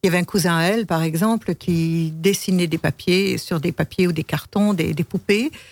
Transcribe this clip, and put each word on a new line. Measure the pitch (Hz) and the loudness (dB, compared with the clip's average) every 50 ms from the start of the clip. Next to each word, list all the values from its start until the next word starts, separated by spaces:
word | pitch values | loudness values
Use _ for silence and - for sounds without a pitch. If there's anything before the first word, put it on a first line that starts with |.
| - | 0
il | 185 | 2
y | |
avait | 170 180 | 2 2
un | 175 | 0
cousin | 170 - 202 160 180 170 165 | 0 0 0 2 4 2 4
à | 165 | 2
elle, | 175 214 233 220 | 2 2 0 0
par | - 175 165 | 0 0 0
exemple, | 165 165 156 160 190 220 226 220 - - 175 | 0 0 0 0 0 2 0 0 -2 -4 -6
qui | - - - 175 165 165 165 165 165 165 160 | -4 -2 0 0 2 2 2 0 0 0 -2
dessinait | 156 160 160 196 202 - - - 185 180 175 165 | -4 0 0 0 0 0 0 0 2 2 2 0
des | 156 165 | -2 -2
papiers, | - 170 147 - - - 175 185 196 196 - - | -2 -2 -4 -2 -2 0 2 2 2 0 -2 -4
sur | - - 180 160 | -4 -4 -4 -2
des | 139 180 | -2 -2
papiers | - - 156 - - - 185 175 | -2 -2 -6 -4 0 0 0 0
ou | |
des | 170 156 156 | 0 -2 -4
cartons, | - - 156 - - - 208 202 208 202 | -4 -6 -6 -6 -4 -2 0 2 2 2
des, | 170 160 165 160 | 0 0 -2 -2
des | 147 175 | -2 -4
poupées. | - - 185 - - 202 208 240 320 - - - - | -4 -4 -6 0 2 2 2 2 -2 -4 -8 -18 -20